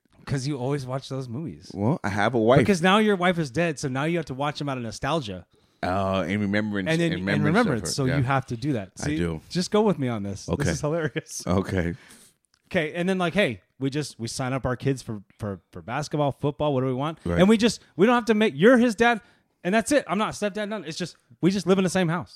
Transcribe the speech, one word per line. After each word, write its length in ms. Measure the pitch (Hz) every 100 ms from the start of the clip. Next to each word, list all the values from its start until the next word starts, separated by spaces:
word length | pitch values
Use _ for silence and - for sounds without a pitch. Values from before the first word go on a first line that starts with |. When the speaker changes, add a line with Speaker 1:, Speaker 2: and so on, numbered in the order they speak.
| _ _ -
Speaker 1:
'Cause 220 | 139 131
you 100 | 139
always 300 | 123 147 127
watch 200 | 131 -
those 220 | 135 127
movies. 400 | 117 160 76 -
Speaker 2:
Well, 280 | 92 107 170
I 60 | 101
have 240 | 101 107
a 60 | 120
wife. 180 | 110 139
Speaker 1:
Because 240 | 117 185
now 160 | 185 208
your 180 | 214 196
wife 220 | 175 170
is 140 | 147
dead, 260 | 123 170 147
so 100 | 143
now 180 | 127 156
you 120 | 170
have 80 | 156
to 80 |
watch 240 | 131 147 -
them 100 | 143
out 80 | 131
of 60 |
nostalgia. 640 | 113 107 135 160 107 90 - _ _ -
Speaker 2:
Uh, 420 | 90 95 95 95 80
in 120 | 104
remembrance. 480 | 104 104 107 101 95
Speaker 1:
And 100 | 165
then 120 | 170
Speaker 2:
in 80 | -
Speaker 1:
in 60 | 95
Speaker 2:
remembrance 200 | 101 147
Speaker 1:
remembrance, 360 | 190 226 117
Speaker 2:
of 40 | 90
her. 40 |
Speaker 1:
so 120 | 139 131
Speaker 2:
Yeah. 120 | -
Speaker 1:
you 60 |
have 240 | 127 135 -
to 100 | 120
do 160 | 143
that. 160 | 123 95 -
Speaker 2:
I 40 | 151
Speaker 1:
See? 120 | 156
Speaker 2:
do. 220 | 85 80 -
Speaker 1:
Just 180 | 170 180
go 140 | 208
with 160 | 220 151
me 80 | 127
on 160 | 113
this. 260 | 101 98 -
Speaker 2:
Okay. 140 | 87
Speaker 1:
This 100 | -
is 80 | 139
hilarious. 640 | 151 165 156 156 - - -
Speaker 2:
Okay. 480 | 101 92 92 85 85 - - - _ _ _ -
Speaker 1:
Okay, 220 | 185 156 175
and 120 | 180
then, 120 | 190
like, 160 | 175 180
hey, 260 | 175 104 _ -
we 140 | 135
just, 280 | 139 143 -
we 80 | 113
sign 240 | - 127
up 140 | 131 127
our 100 | 120
kids 280 | 139 131
for, 180 | - 107 - -
for, 220 | 104 92 _
for 120 | 92
basketball, 480 | 85 131 147 151 143
football, 420 | - 147 143 151
what 80 | 131
do 60 | 131
we 60 |
want? 260 | 127 147 160
Speaker 2:
Right. 140 | 170 170
Speaker 1:
And 80 | 190
we 100 | 226
just, 220 | 226 - _ -
we 120 | 220
don't 80 | 240
have 100 | 220
to 80 |
make, 200 | 214 214 135
you're 220 | 202 254
his 160 | 247 208
dad, 260 | 233 226 - _ _ _
and 120 | 175 220
that's 160 | -
it. 120 | 285 -
I'm 100 | 190
not 160 | 202
stepdad, 360 | 139 208 196 208
none. 140 | 214 151
It's 120 | 156
just, 200 | 175 - _ -
we 100 | 170
just 160 | 196 175
live 100 | 196
in 60 |
the 60 | 185
same 180 | 180 170
house. 240 | 165 -